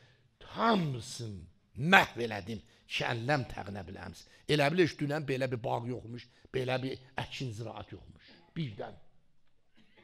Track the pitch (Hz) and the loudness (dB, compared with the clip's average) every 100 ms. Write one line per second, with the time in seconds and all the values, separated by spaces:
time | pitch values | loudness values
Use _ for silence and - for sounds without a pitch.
0 | - _ _ _ - 185 226 208 156 123 | -20 _ _ _ -10 2 4 6 4 -2
1 | - - 117 98 80 - _ - 151 190 | -6 -8 -8 -10 -14 -20 _ -2 6 8
2 | 165 - 165 104 90 104 - - - - | 8 2 -4 -4 -6 -8 -10 -20 -8 -2
3 | 143 120 117 143 110 - 98 98 87 95 | 0 0 2 2 0 -6 -8 -8 -10 -12
4 | - - - - - 147 143 180 160 - | -12 -14 -18 -10 2 4 6 6 4 2
5 | 143 151 139 131 131 123 123 123 117 120 | -2 -2 -2 0 0 0 -2 -2 -2 -6
6 | 113 120 - _ - 131 127 127 123 - | -8 -12 -14 _ -6 -2 0 0 -2 -6
7 | - - 117 - 131 107 110 107 - - | -8 -8 -6 -6 -6 -6 -8 -10 -12 -14
8 | - - - - - - 139 98 113 95 | -16 -20 -20 -20 -12 -6 -6 -6 -10 -12
9 | - - - - - - _ - - - | -20 -20 -20 -20 -20 -20 _ -20 -20 -20